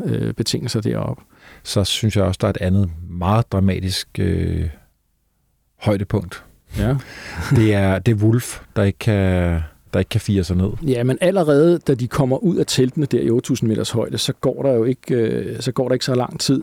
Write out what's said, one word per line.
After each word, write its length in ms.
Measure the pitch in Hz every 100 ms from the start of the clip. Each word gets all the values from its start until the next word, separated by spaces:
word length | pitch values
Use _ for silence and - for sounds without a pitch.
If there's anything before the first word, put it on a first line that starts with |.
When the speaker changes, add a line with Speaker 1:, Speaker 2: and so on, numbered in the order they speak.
Speaker 1:
øh, 280 | 180 110 113
betingelser 460 | 110 - 170 135 113
deroppe. 420 | 104 - 104 127 - _ - -
Speaker 2:
Så 220 | - -
synes 320 | 95 - 110 104
jeg 80 |
også, 140 | 95 92
der 60 | 104
er 40 |
et 100 | -
andet 300 | 92 98 95 80 87
meget 440 | 87 87 107 120
dramatisk, 560 | 98 95 90 92 92 - -
øh, 500 | 95 87 85 85 82 80 _ _ _ _ _ _ _ _ _ _
højdepunkt. 640 | - 101 101 104 87 - - _ _ -
Speaker 1:
Ja. 180 | 104 139 - -
Speaker 2:
<laughs> 320 | - - - 135
Det 180 | 110
er, 240 | 101 95 95
det 140 | 90
er 40 | 110
Wulf, 440 | 107 117 - - - -
der 60 |
ikke 160 | 101 -
kan, 640 | - 101 95 90 87 85 78 - _
der 60 | -
ikke 100 | 98
kan 120 | 110
fire 240 | - 101
sig 120 | 90 90
ned. 140 | 95 104 151
Speaker 1:
Ja, 160 | 120
men 160 | 123 131
allerede 580 | 180 190 156 143 165 175
da 160 | -
de 140 | 131 123
kommer 280 | - 135 131
ud 200 | 196 175
af 100 | 113
teltene 400 | - 127 - 104
der 140 | 117
i 100 | -
otte 160 | 117 -
tusind 220 | 127 117
meters 220 | 107 107
højde, 280 | 117 107 110
så 140 | -
går 300 | 131 131 127
der 100 | 139
jo 120 | 123
ikke, 300 | 113 127 -
øh, 460 | 127 113 120 101 113
så 120 | 120
går 160 | 123 123
der 40 |
ikke 120 | 127
så 100 | -
lang 260 | 127 123 151
tid, 220 | - 135